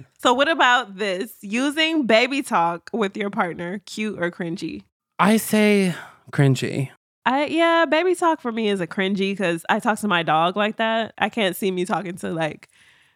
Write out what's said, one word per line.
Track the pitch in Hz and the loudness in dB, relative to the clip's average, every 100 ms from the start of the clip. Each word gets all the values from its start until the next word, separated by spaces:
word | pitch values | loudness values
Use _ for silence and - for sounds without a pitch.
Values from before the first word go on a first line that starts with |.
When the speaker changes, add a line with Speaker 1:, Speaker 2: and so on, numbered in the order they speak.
| - _ | -16 _
Speaker 1:
So | 254 | 0
what | 247 294 | 2 2
about | 277 254 247 202 190 | 2 4 2 0 -6
this? | 202 185 226 - | -4 -4 -6 -12
Using | 202 233 285 294 320 320 226 | -6 -2 0 0 0 0 4
baby | 226 247 277 | 4 4 0
talk | - 208 170 170 - | -2 0 0 -2 -6
with | 233 196 220 | -4 -2 -4
your | 202 | -4
partner, | 208 180 156 175 196 - | -2 -4 -4 -8 -8 -10
cute | - 214 180 | -6 -6 -4
or | 170 | -4
cringy? | - 170 165 165 208 - _ _ - | -4 -6 -6 -8 -12 -16 _ _ 0
Speaker 2:
I | 185 220 | 4 4
say | - 214 208 202 185 151 - - - | 2 2 4 4 2 -2 -10 -20 -4
cringy. | - 139 127 123 - 135 - _ _ 226 | 4 4 4 0 -4 -6 -8 _ _ -2
Speaker 1:
I, | 269 294 | 0 0
yeah, | 320 339 330 311 | 2 4 4 2
baby | 302 370 349 | 2 2 2
talk | 339 311 | 0 0
for | 240 | -2
me | 226 208 | -2 0
is | 196 | 0
a | 165 | -2
cringy | - 190 196 196 196 | -2 -2 0 -2 0
'cause | 175 170 - | -2 -2 0
I | 202 | 0
talk | 226 214 | 0 -2
to | 208 | 0
my | 175 | 0
dog | 165 156 170 202 | 2 2 2 0
like | 214 214 | -2 -2
that. | 226 226 220 - | -2 -2 -4 -4
I | 208 | -4
can't | 233 190 - | -2 -2 -2
see | 190 | -4
me | 180 175 | -4 -4
talking | 160 - 185 | -4 -6 -10
to, | 196 | -8
like, | 165 156 - - _ _ _ _ | -4 -6 -8 -18 _ _ _ _